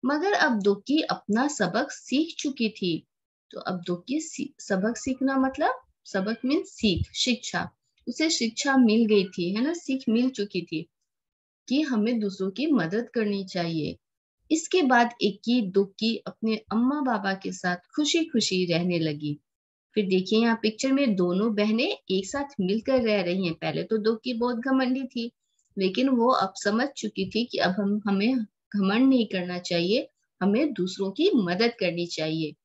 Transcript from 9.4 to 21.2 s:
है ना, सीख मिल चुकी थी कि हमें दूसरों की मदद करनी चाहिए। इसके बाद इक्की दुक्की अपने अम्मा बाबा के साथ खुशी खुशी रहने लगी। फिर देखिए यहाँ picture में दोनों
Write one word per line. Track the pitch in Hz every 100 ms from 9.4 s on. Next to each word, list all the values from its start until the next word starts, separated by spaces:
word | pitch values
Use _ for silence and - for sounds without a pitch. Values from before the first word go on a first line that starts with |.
| 175
है | 202
ना, | 269
सीख | 339 - 269 254
मिल | 220 254
चुकी | 254 202 185
थी | 170 160 170 _ _ _ _ _ _ _ -
कि | 262
हमें | 302 233 214 240
दूसरों | 208 190 190
की | 196 302
मदद | 262 165 202 247
करनी | 240 208 202
चाहिए। | 190 185 170 165 143 85 _ _ _ _ _
इसके | 320 - 370
बाद | 277 240 233 -
इक्की | 214 - - 247 196
दुक्की | 190 196 - 220 220
अपने | - - 220 220
अम्मा | - 220 247 294
बाबा | 262 214 196
के | 190 190
साथ | 185 185 180
खुशी | _ - 294 339
खुशी | 320 240 208 185
रहने | 180 170 180 170
लगी। | 160 147 151 147 _ _ _ _ _
फिर | - 190
देखिए | 185 185 220
यहाँ | 233 226
picture | 220 220 269
में | 269 277
दोनों | 190